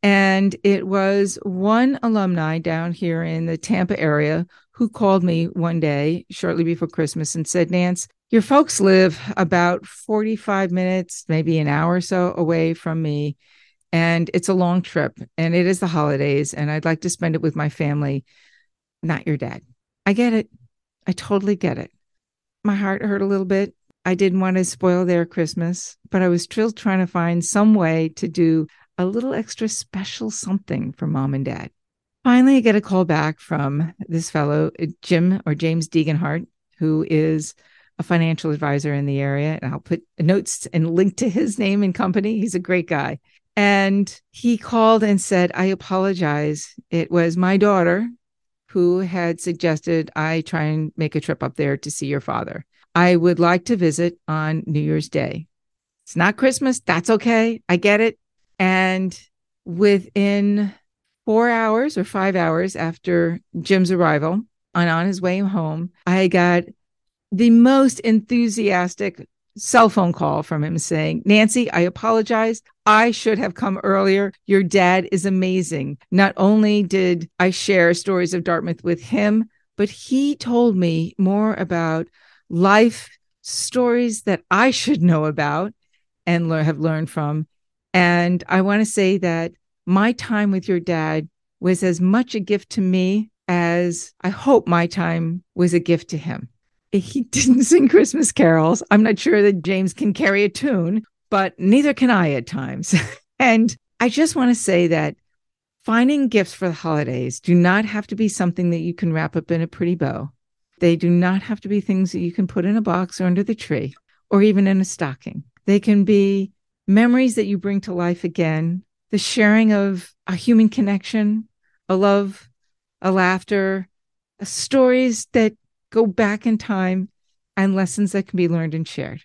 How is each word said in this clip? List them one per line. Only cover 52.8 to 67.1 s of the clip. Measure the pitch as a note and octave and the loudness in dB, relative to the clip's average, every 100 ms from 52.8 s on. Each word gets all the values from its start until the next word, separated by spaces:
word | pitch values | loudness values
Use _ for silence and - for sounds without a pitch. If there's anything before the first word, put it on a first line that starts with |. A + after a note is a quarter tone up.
| _ | _
I | E3+ F3 F3 | 2 4 4
would | E3+ F3 | 2 2
like | E3+ F3+ F3 | 2 2 0
to | A#3 | 0
visit | F3 D3+ F3 F3 - | 0 0 -2 -4 -8
on | D#3 D#3 D#3+ - | -4 -2 -4 -4
New | D3 | -4
Year's | D3+ D#3 D3+ | -2 -4 -4
Day." | D3+ C3+ E3 D#3 _ _ _ _ _ | -4 -4 -8 -14 _ _ _ _ _
It's | _ - | _ 0
not | F3 G#3+ | 0 2
Christmas. | C4 B3+ C4 B3+ | 0 0 -2 -4
That's | - E3 E3+ | -2 -2 0
okay. | A3 A#3 A3+ A3+ A3+ _ | 0 2 2 0 -4 _
I | F3 | 0
get | G#3 G#3 | 2 2
it. | A3+ - _ _ _ _ | 0 -4 _ _ _ _
And | F#3 F#3 F#3 F#3 F#3+ E3+ _ _ _ _ | 0 0 0 -2 -4 -8 _ _ _ _
within | - E3+ G#3 G3+ F#3 - G3+ G3+ G3+ G#3 G#3 - _ _ _ _ - | -14 0 2 2 0 -2 0 2 0 0 -2 -6 _ _ _ _ -2
four | A3 A#3+ | 0 2
hours | A#3 A3+ A3 C#4+ D4+ | 0 0 0 -2 -4
or | |
five | - G#3 F#3+ F#3 | -4 -2 -2 0
hours | E3 D#3+ F#3 - | 0 0 -2 -4
after | E3 E3 - F3 E3+ E3+ _ E3+ | -8 -6 -2 0 0 -2 _ -12
Jim's | D#3+ F#3+ F3+ | 0 2 2
arrival | F3+ E3+ D3+ D#3 F#3+ A#3+ _ _ | 2 2 2 0 -4 -6 _ _
and | F3 F3 | -2 0
on | E3 F3+ | 0 -2
his | F#3+ | -2
way | F3+ F#3 | -2 -2
home, | G3 F#3+ D#3+ D#3 F3 _ - | -2 -2 -4 -6 -8 _ -2
I | F#3 F#3+ | 2 2
got | F3+ F3 F3 F3 - _ _ _ | 4 4 2 -2 -14 _ _ _